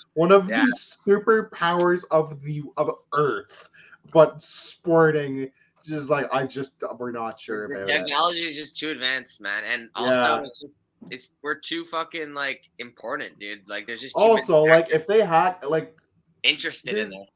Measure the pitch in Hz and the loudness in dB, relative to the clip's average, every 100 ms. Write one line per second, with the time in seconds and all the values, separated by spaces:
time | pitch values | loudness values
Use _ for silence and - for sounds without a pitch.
0 | - 147 165 196 190 - 247 254 - - | -8 0 6 6 6 2 2 0 -8 -4
1 | - 202 208 220 214 - 170 175 175 180 | 2 2 4 2 2 -2 0 2 2 2
2 | - 156 151 143 143 147 143 - 147 - | 2 0 0 -4 -8 -8 -6 -4 -4 -4
3 | _ 147 147 104 - - - _ - _ | _ 0 0 0 -8 -20 -20 _ -20 _
4 | - 165 151 156 - - - - 175 165 | 2 6 6 4 -16 -18 -18 -10 2 4
5 | 160 151 139 135 135 _ _ _ 151 151 | 6 4 -2 -6 -8 _ _ _ -10 -6
6 | 139 143 131 131 135 135 131 _ 131 117 | -2 -2 0 -2 -4 -6 -12 _ -10 -8
7 | 123 117 113 110 - 107 104 139 101 151 | -8 -8 -8 -10 -10 -8 -8 -6 -2 -2
8 | - 143 170 170 170 147 143 - 156 135 | 0 0 2 0 -4 -6 -10 -8 -8 -4
9 | 127 131 120 - 101 104 107 120 117 101 | -4 -4 -6 -12 -8 -6 -4 -6 -6 -4
10 | 123 127 151 151 143 - 147 _ _ _ | 0 2 2 0 -4 -14 -20 _ _ _
11 | - 123 - _ 143 151 - 165 165 165 | -16 -16 -16 _ -8 -6 -6 -8 -6 -6
12 | 165 165 147 143 139 131 _ - 120 - | -6 -8 -10 -6 -6 -6 _ -18 -18 -14
13 | 113 143 107 - 101 101 95 104 104 113 | -8 -8 -8 -12 -12 -12 -10 -10 -10 -12
14 | 131 165 214 220 - 156 156 165 165 156 | -6 2 4 4 4 4 6 6 4 -2
15 | 160 220 190 165 180 - 139 160 139 _ | 0 2 4 2 2 -2 -4 -4 -4 _
16 | _ _ _ _ 131 151 165 - 127 107 | _ _ _ _ 0 0 -4 -8 -6 -6
17 | 101 95 98 | -6 -10 -18